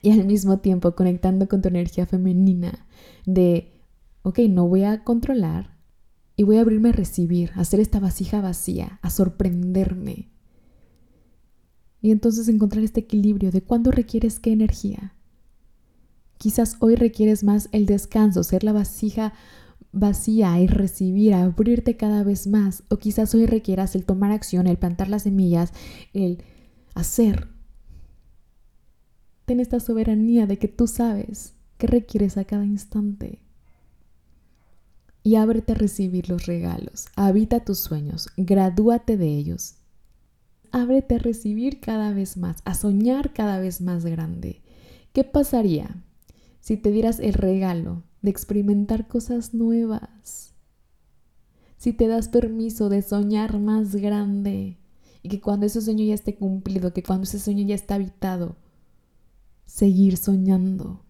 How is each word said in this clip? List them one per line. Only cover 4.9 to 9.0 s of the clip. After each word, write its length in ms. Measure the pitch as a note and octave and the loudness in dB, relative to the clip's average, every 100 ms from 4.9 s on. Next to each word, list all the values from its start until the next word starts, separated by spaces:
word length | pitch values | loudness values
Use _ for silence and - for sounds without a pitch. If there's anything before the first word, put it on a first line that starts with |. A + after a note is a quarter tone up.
| G#3+ | -2
controlar 720 | A3+ A#3 A#3+ C4 E3 E3 - - _ _ _ _ _ - | -2 -2 0 -2 -2 -4 -8 -18 _ _ _ _ _ 0
y 80 | |
voy 120 | G#3 G#3+ | 4 6
a 60 | |
abrirme 280 | A3+ G#3+ A#3 | 6 6 4
a 20 | |
recibir, 600 | A#3 E3+ - E3+ F3 E3+ | 4 0 0 2 2 0
a 100 | F#3 | -2
ser 160 | E3+ G3 | 2 4
esta 200 | G#3+ G3+ | 4 2
vasija 400 | F#3+ - F#3+ G#3 | 0 -2 -2 -2
vacía, 580 | F#3+ E3+ - F3+ - F#3+ | -2 -4 -4 -6 -6 -6